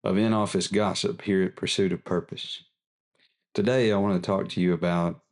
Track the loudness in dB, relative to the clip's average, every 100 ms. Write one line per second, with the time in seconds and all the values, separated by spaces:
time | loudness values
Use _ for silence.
0 | 0 0 2 2 0 -2 0 0 0 -2
1 | -4 -4 0 2 0 -2 -4 0 0 -2
2 | -2 -4 -4 -12 -12 -14 _ _ _ _
3 | _ _ _ _ _ 0 2 4 4 2
4 | 2 0 0 -2 -2 0 2 2 0 0
5 | 0 -4 _